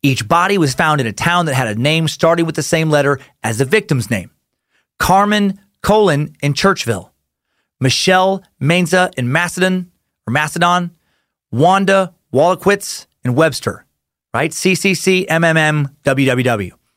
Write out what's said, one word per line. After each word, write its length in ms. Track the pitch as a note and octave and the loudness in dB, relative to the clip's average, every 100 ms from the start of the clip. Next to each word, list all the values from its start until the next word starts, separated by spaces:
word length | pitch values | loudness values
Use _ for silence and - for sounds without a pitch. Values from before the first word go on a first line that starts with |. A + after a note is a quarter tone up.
Each 240 | C#3+ B2+ G#2+ | 0 -2 0
body 300 | E3 F#3 G3+ | 0 2 0
was 160 | D3+ | 0
found 280 | B2+ D#3+ D3+ | 0 0 0
in 60 | A#2 | -2
a 60 | |
town 320 | G2+ - F3 | -2 -2 0
that 100 | D#3+ | 0
had 140 | C3 A#2+ | -2 -2
a 60 | |
name 340 | G#2+ C3+ D#3+ D#3+ | -2 0 0 -2
starting 380 | - E3 E3+ E3 | 0 0 2 0
with 80 | |
the 80 | D#3+ | -4
same 260 | D3 E3 D#3+ | -2 -2 2
letter 320 | D3 C#3+ C#3 - _ | 2 2 -2 -6 _
as 160 | A2+ A2+ | -6 -2
the 80 | C3 | 0
victim's 440 | G#3+ G#3 C#3 G#2+ | 0 0 -4 -2
name. 200 | A2 F2 _ _ _ _ _ _ _ | -6 -6 _ _ _ _ _ _ _
Carmen 640 | - F#3+ G3+ G#3 G3+ F#3 _ _ | 2 2 2 0 -2 -4 _ _
Colon 540 | - G#3+ G3+ C#3+ D3 - | 0 2 4 2 -4 -4
in 120 | C#3+ | -4
Churchville. 560 | C#3+ G3 F#3+ - G2+ F2+ _ _ _ _ _ _ _ | 0 0 -2 -4 -6 -6 _ _ _ _ _ _ _
Michelle 600 | C3 - - F#3 F#3+ F#3+ _ _ | -2 0 2 2 2 -2 _ _
Mainza 500 | C#3 F3 F3 F#3 F3+ - | 0 2 2 2 0 -2
in 160 | A#2+ | -2
Macedon, 580 | D3+ F3 - F#3 F#3 F3+ _ _ _ - | -2 -2 -2 -2 -2 -6 _ _ _ -6
or 60 | |
Macedon. 600 | C3 D3+ - F3 F3+ F3 _ _ _ _ _ _ | -4 -4 -2 0 0 -2 _ _ _ _ _ _
Wanda 640 | A#2+ E3 F#3+ G3 G3 F#3 _ _ | 0 2 2 2 0 0 _ _
Wallachwitz 760 | B2+ E3 F#3 F#3+ G3+ - - - _ | 0 2 2 0 0 -4 -14 -16 _
in 100 | B2+ | -4
Webster, 500 | B2 D#3+ B2+ - F2 _ _ _ _ _ | 2 2 0 -8 -8 _ _ _ _ _
right? 180 | A#2+ D#3 | -4 -4
C 220 | - F#3+ | -2 -2
C 200 | F#3 G3 | 0 0
C, 320 | F3 - F#3 F3+ | -2 0 0 0
M 160 | D#3+ | 0
M 120 | E3 D#3+ | 2 2
M, 400 | D3+ D3+ C#3 _ | 2 0 -4 _
W 240 | - C3+ C3+ | -2 2 2
W 180 | B2 | 2
W. 320 | B2 A#2 F2+ - _ | 0 -2 -6 -12 _